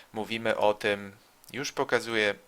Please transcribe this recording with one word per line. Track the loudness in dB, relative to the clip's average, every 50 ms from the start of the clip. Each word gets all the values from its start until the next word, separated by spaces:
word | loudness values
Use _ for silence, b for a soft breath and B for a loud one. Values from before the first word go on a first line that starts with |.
| B B -8
mówimy | -8 -6 -4 -4 -2 0 0 0
o | 4 4 4 2
tym, | 4 2 0 0 0 -2 -12 -14 -18 -20 -20 _ _ -20 -12 -8
już | -6 -6 -6 -2
pokazuję | -2 -2 2 2 0 0 2 0 2 2 2 0 -2 -8